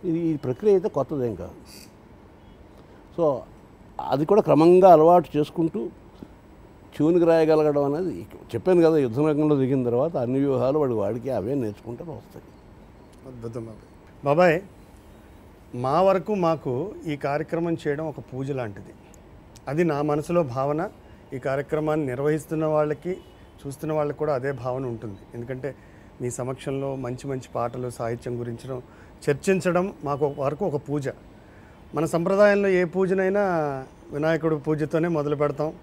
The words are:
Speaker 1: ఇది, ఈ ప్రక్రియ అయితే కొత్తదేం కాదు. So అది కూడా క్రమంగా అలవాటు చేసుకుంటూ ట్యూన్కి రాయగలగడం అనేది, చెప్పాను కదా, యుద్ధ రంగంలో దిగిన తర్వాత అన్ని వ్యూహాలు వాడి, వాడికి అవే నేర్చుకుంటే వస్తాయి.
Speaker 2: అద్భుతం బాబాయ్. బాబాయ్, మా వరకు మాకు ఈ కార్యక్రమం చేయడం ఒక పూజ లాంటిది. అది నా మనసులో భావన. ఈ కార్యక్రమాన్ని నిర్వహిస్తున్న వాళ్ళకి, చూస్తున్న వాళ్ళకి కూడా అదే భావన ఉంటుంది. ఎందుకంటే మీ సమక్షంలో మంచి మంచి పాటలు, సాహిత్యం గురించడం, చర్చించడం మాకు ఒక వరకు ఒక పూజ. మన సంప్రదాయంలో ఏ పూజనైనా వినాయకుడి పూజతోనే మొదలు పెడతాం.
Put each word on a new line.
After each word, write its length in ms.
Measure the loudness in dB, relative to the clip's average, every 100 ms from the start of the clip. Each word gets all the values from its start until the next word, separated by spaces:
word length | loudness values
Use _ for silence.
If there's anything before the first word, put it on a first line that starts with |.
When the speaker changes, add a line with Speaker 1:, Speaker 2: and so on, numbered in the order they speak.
Speaker 1:
ఇది, 140 | -2 -2
ఈ 180 | -2 -2
ప్రక్రియ 360 | -4 -2 2
అయితే 160 | 2 2
కొత్తదేం 460 | -4 -4 -4 -4
కాదు. 520 | -6 -12 -16 -20 -20 -20 -20 -20 -20 -20 -20 -20 -20 -20 -20 -20 -20 -14 0
So 180 | 0 0 -8 -20 -20 -20 -18 -12
అది 240 | -2 -2
కూడా 160 | 4 2
క్రమంగా 520 | 6 6 8 10 10
అలవాటు 440 | 10 10 6 4 -2
చేసుకుంటూ 520 | -2 -2 -4 -4 -10 -12 -20 -20 -20 -20 -20 -20 -20 -20 -20 -2
ట్యూన్కి 280 | 2 4
రాయగలగడం 680 | 4 4 4 4 4 2 0
అనేది, 280 | -2 -4 -8
చెప్పాను 600 | -12 -18 -8 -4 2 4
కదా, 140 | 6 4
యుద్ధ 220 | 2 0
రంగంలో 380 | 0 2 2 2
దిగిన 280 | 2 0
తర్వాత 320 | 0 0 0 -2
అన్ని 220 | -2 0
వ్యూహాలు 400 | 0 0 0 0
వాడి, 140 | 0
వాడికి 380 | 0 -2 -4 -6
అవే 240 | -4 -4
నేర్చుకుంటే 500 | -4 -4 -8 -14 -14
వస్తాయి. 400 | -14 -16 -18 -20 -20 -20 -20 -20 -20 -20 -20 -20 -20
Speaker 2:
అద్భుతం 380 | -14 -12 -12
బాబాయ్. 600 | -14 -18 -20 -20 -20 -6
బాబాయ్, 360 | 0 4 4 4 -4 -20 -20 -20 -20 -20 -20 -20 -20 -20 -16
మా 280 | -6 0 4
వరకు 320 | 4 4 0
మాకు 580 | 0 0 0 -4 -6 -6 -10 -8
ఈ 100 | -6
కార్యక్రమం 560 | -4 -4 -4 -4 -4
చేయడం 360 | -4 -4 -4 -6
ఒక 100 | -10
పూజ 320 | -12 -10 -6
లాంటిది. 420 | -6 -8 -10 -18 -20 -20 -20 -20 -20 -20 -16 -6
అది 160 | 0
నా 180 | 0 0
మనసులో 400 | 0 -2 0 -2
భావన. 460 | 0 -2 -2 -2 -6 -10 -20 -20 -14
ఈ 40 | -8
కార్యక్రమాన్ని 680 | -4 -4 -2 -4 -2 -2 -2
నిర్వహిస్తున్న 600 | -2 -2 -2 -4 -4 0
వాళ్ళకి, 500 | 0 0 -4 -8 -10 -12 -20 -20 -16 -14
చూస్తున్న 260 | -10 -4
వాళ్ళకి 260 | -2 -2 -4
కూడా 160 | -4
అదే 180 | -2 -4
భావన 340 | -6 -6 -6 -6
ఉంటుంది. 300 | -8 -12 -14 -16
ఎందుకంటే 400 | -14 -10 -10 -10 -12 -20 -20 -20 -10
మీ 80 | -8
సమక్షంలో 680 | -6 -8 -8 -6 -6 -6 -6
మంచి 320 | -8 -8 -8
మంచి 200 | -8 -8
పాటలు, 360 | -6 -4 -6 -10
సాహిత్యం 500 | -6 -6 -6 -8 -8
గురించడం, 420 | -8 -10 -12 -12 -14 -20 -20 -8 -2
చర్చించడం 600 | -2 2 0 2 0 0 -4
మాకు 220 | -6 -2 -2
ఒక 140 | -2
వరకు 260 | -4 -2 -4
ఒక 220 | -4 -4
పూజ. 200 | -4 -4 -8 -18 -20 -20 -20 -20 -20 -8
మన 100 | -4
సంప్రదాయంలో 640 | -2 0 0 6 6 6 2
ఏ 160 | 2
పూజనైనా 1000 | 0 0 0 2 2 0 0 0 -2 -6 -10 -20 -10
వినాయకుడి 440 | -4 0 0 0 -2
పూజతోనే 520 | -2 -2 0 0 0
మొదలు 280 | -2 -2 -2
పెడతాం. 360 | -2 -2 -6 -6